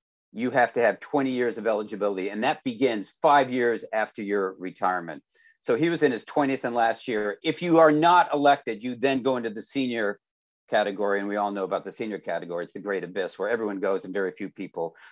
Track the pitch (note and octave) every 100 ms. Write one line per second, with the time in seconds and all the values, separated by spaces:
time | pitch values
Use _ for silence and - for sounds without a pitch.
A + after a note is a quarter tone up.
0 | _ _ _ G#2 B2 C3 A#2+ B2+ A#2 G2
1 | - C#3+ C3+ B2+ A#2+ A2 A2 G#2+ G#2 G#2
2 | G#2 F#2+ F#2+ G#2+ B2+ D#3 C3+ A2 C3 G#2+
3 | F#2+ - D#3+ C#3+ B2+ B2+ A#2+ A2 - A2
4 | G#2+ - G2+ G2+ F#2+ F#2 F#2 F2 F#2+ F2+
5 | E2 D2+ _ _ _ _ - D3+ E3 E3+
6 | D3 A2+ - D#3 C#3 C3+ B2+ A#2 A2+ A2+
7 | - G#2+ G#2 G2+ D#3+ D#3 F3 E3 D#3+ D3+
8 | E3+ F3+ - D3 C#3+ C#3 - G#2+ B2 A#2+
9 | C3+ C3+ A#2+ B2+ A2+ G#2+ G#2 C#3 C3 A#2
10 | G2+ G2+ _ _ _ _ - A2+ G#2 G2
11 | G2+ G2+ G2+ G#2 G2+ G2+ F#2 F#2 F#2+ -
12 | A2+ G2 F2+ E2+ E2+ E2+ E2+ G#2 G2+ F#2+
13 | E2+ F#2+ F2 - G2+ A#2 G#2+ F#2+ F#2+ F#2+
14 | F#2 G2 F#2+ - G2 - E2 - E2 -
15 | -